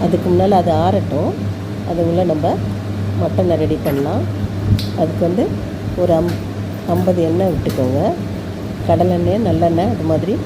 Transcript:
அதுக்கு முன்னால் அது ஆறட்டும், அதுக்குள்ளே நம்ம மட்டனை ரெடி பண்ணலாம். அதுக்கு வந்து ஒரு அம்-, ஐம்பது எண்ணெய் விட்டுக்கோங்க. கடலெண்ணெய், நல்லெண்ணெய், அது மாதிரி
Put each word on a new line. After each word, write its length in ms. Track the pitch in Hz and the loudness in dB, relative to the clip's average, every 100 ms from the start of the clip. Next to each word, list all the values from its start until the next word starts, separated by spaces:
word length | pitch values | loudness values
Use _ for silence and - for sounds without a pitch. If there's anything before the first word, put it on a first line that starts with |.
| 180 | 0
அதுக்கு 220 | 170 180 | 0 2
முன்னால் 260 | 175 190 196 | 2 4 4
அது 100 | 175 160 170 | 4 2 2
ஆறட்டும், 440 | 196 - 135 202 330 - - - - - | 2 0 -2 -2 -2 -4 -6 -6 -8 -4
அதுக்குள்ளே 340 | 170 165 170 180 | 0 0 2 2
நம்ம 160 | 156 160 269 - - - - - - | 0 0 0 -2 -4 -6 -4 -4 -2
மட்டனை 360 | - - 180 165 | 0 2 2 2
ரெடி 160 | 156 156 160 | 0 0 -2
பண்ணலாம். 380 | 139 143 202 - - - - - - - - | -2 0 -2 -2 -2 -4 -2 2 2 2 -2
அதுக்கு 200 | 160 165 170 | -2 0 0
வந்து 160 | 180 359 - - - - - | 2 0 -2 -6 -6 -6 -2
ஒரு 100 | 180 160 | 2 2
அம்-, 180 | 170 170 - - - - - | 2 -2 -6 -6 -6 -6 -4
ஐம்பது 280 | 170 185 175 165 | 0 2 2 2
எண்ணெய் 240 | 165 190 | 2 2
விட்டுக்கோங்க. 480 | 151 - - 127 135 190 349 - - - - - - - | 0 -2 0 0 2 0 -2 -4 -6 -8 -8 -8 -6 0
கடலெண்ணெய், 580 | 165 175 175 175 196 214 | 2 4 2 2 2 2
நல்லெண்ணெய், 460 | 160 170 165 196 | 2 2 2 0
அது 120 | 180 160 | 0 0
மாதிரி 220 | 156 - - | 0 0 -2